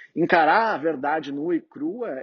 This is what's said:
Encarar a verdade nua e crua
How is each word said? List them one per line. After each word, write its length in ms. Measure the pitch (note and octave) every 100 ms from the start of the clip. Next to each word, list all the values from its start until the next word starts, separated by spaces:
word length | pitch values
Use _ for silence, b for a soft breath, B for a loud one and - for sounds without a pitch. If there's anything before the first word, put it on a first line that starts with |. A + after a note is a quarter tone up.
| B
Encarar 600 | - E3 F3+ D3+ G3 A3+
a 40 | E3
verdade 540 | D#3+ D3 C#3+ D#3+ C#3+
nua 220 | C#3+ D#3+
e 60 | E3
crua 500 | - B2+ D3+ A3+ A3 C3